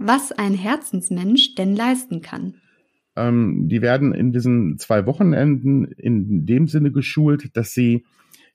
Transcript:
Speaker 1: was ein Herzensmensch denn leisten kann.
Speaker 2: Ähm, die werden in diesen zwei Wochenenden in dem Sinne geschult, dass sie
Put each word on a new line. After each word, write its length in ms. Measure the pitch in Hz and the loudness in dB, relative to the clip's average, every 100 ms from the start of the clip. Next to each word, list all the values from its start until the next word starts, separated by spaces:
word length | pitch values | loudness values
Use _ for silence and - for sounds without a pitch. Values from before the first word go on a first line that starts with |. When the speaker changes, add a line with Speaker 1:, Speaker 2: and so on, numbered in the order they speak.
Speaker 1:
was 320 | 208 269 - | 0 0 -2
ein 220 | - 202 | -4 -2
Herzensmensch 1000 | 196 202 302 - 185 - 180 185 262 - | -2 -2 -6 -4 -6 -4 -4 0 2 2
denn 220 | - 190 202 | 0 -2 0
leisten 460 | 240 254 254 165 | 0 -2 -4 -10
kann. 320 | 160 - 180 - _ _ _ _ _ | -10 -10 -10 -12 _ _ _ _ _
Speaker 2:
Ähm, 540 | - 120 120 110 - 80 | -4 0 2 2 0 0
die 140 | 117 | 0
werden 320 | 120 135 139 | 2 2 2
in 180 | - 127 | 0 0
diesen 460 | 123 123 120 92 73 | 0 2 2 0 -2
zwei 260 | - 107 | 0 0
Wochenenden 800 | 98 147 190 147 147 135 131 139 | 0 2 2 2 2 2 2 0
in 600 | - - - 113 101 95 80 | 0 -4 -2 0 0 -2 2
dem 200 | 127 160 | 2 2
Sinne 240 | 156 143 | 0 0
geschult, 640 | 143 127 - 151 147 139 - | 0 -2 0 2 2 -2 -6
dass 160 | 113 | -4
sie 320 | - 120 117 - _ _ - _ | 0 2 0 -4 _ _ -20 _